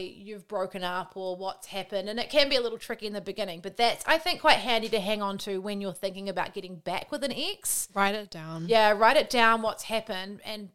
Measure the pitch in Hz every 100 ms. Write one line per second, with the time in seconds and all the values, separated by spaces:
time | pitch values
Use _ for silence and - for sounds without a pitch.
0 | 185 - 196 214 - 196 190 190 180 180
1 | 185 196 185 180 190 - - 196 - 202
2 | 202 226 - 294 277 269 240 233 - 226
3 | 214 208 190 202 196 170 190 185 233 -
4 | - 320 349 339 311 247 220 226 214 220
5 | 185 214 202 196 - 190 202 202 196 175
6 | 196 190 196 180 180 190 180 180 175 180
7 | - 294 277 233 330 403 - - - 196
8 | 196 214 208 165 160 165 170 226 214 208
9 | 220 285 220 247 226 226 220 - - 220
10 | 220 190 196 202 - 214 196